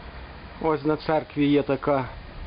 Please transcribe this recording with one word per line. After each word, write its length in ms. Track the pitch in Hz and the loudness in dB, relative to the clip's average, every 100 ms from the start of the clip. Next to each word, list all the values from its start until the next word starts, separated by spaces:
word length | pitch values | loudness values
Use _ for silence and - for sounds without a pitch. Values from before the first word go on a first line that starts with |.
| - - - - - - | -14 -14 -16 -16 -16 -4
Ось 240 | 160 151 | 0 2
на 100 | 151 | 2
церкві 500 | 151 - 156 127 147 | 0 2 0 0 2
є 160 | 143 143 | 4 6
така 440 | 135 135 147 139 120 - - - | 4 0 2 2 0 -8 -12 -12